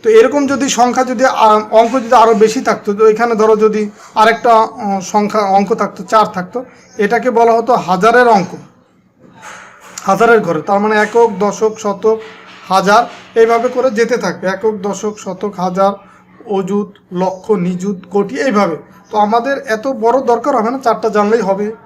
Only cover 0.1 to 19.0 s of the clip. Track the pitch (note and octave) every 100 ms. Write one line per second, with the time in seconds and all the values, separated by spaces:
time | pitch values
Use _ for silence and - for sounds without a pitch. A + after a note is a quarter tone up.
0.1 | A3 B3+ D4 C4+ C4+ C4 - B3 A#3+ B3+
1.1 | A#3+ C4 - A3 G#3+ G#3+ A3 A3+ B3+ A3+
2.1 | B3 A3+ G#3+ A3 C4 A3+ G#3 G#3+ G3+ A3
3.1 | G#3+ A#3+ A3 G#3+ G#3+ G#3+ G#3 G#3 - -
4.1 | A#3+ A3 A3 A#3+ A3+ A3 B3 G#3 G3 F3+
5.1 | G#3+ G#3 G#3+ G3 G3 G3 A3+ G3+ - F3+
6.1 | A3 G3 F#3 F3+ A#3+ C4 - _ - G3+
7.1 | A#3 B3+ A3+ A#3 A3+ A3+ A3+ D#3+ F#3 G#3+
8.1 | A#3+ A#3+ G#3 F3 D3+ - _ _ _ _
9.1 | _ _ - - - - - - - -
10.1 | F#3+ A#3 A3+ E3+ D#3 D3+ G3+ G#3+ G#3+ G#3
11.1 | A#3 A3+ F#3+ G3+ G3 A3 G#3+ G#3 F#3+ A3
12.1 | A3 - - - - - F#3+ F#3 G#3+ A#3+
13.1 | - - A3+ A3+ A#3 B3 B3 C4 G#3+ A3+
14.1 | A#3+ F#3 D#3 F#3 F#3+ A3 G#3 G3+ - G#3+
15.1 | G#3 G3+ F3+ G#3 F#3+ F3+ F3+ G3 G3+ -
16.1 | - _ _ - G3 F#3 G3+ G3+ _ _
17.1 | F3+ F#3 F#3 - G3+ F3 F3+ G3 G3 -
18.1 | G3+ G3 C4+ C#4 G#3 F#3+ D3+ - -